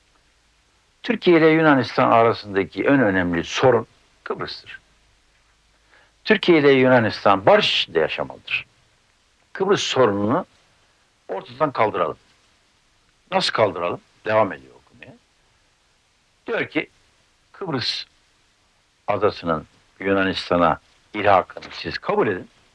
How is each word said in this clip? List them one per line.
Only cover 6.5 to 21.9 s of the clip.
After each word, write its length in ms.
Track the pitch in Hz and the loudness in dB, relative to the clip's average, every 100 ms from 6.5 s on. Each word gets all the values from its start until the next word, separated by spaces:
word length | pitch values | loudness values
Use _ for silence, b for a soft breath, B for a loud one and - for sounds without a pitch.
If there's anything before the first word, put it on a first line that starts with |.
| 165 | 4
ile 120 | 139 | 6
Yunanistan 760 | 135 127 127 107 - 107 98 95 | 4 4 4 2 0 2 2 4
barış 360 | 202 - - | 4 2 -2
içinde 160 | - 80 | -2 -2
yaşamalıdır. 680 | 76 - 67 - - - - _ _ _ _ _ _ _ _ | -2 -4 -10 -12 -10 -10 -10 _ _ _ _ _ _ _ _
Kıbrıs 300 | - 190 170 | -6 -2 0
sorununu 640 | - 127 117 101 104 160 - _ _ _ _ _ _ _ - | 0 0 0 0 -2 -2 -4 _ _ _ _ _ _ _ -12
ortadan 440 | 185 139 123 151 | -12 -10 -4 -4
kaldıralım." 460 | 127 107 92 80 - _ _ _ _ _ _ _ _ _ _ - | 0 -2 0 -4 -6 _ _ _ _ _ _ _ _ _ _ -6
Nasıl 220 | 185 180 | -4 -2
kaldıralım? 480 | - 107 85 87 131 _ _ | 0 0 0 -6 -6 _ _
Devam 280 | 107 110 101 | -2 0 0
ediyor 220 | 71 65 | -4 -18
okumaya. 420 | - _ - - 233 _ _ _ _ _ _ _ _ _ _ _ _ - | -20 _ -20 -20 -20 _ _ _ _ _ _ _ _ _ _ _ _ -8
Diyor 220 | 208 135 | -6 -4
ki, 220 | 151 - _ _ _ _ _ _ | -6 -8 _ _ _ _ _ _
"Kıbrıs 520 | - 190 135 - - - _ _ _ _ _ _ _ _ _ - | -16 -8 -6 -6 -8 -12 _ _ _ _ _ _ _ _ _ -6
adasının 600 | 104 101 - 85 78 - _ _ - | -2 -2 -2 -6 -6 -6 _ _ -10
Yunanistan'a 800 | 95 98 95 95 - 87 82 - _ _ _ | -4 -2 -2 -4 -2 0 0 -2 _ _ _
ilhakını 500 | 104 101 92 - - - | -4 2 2 0 -8 -18
siz 260 | - 82 | -12 -10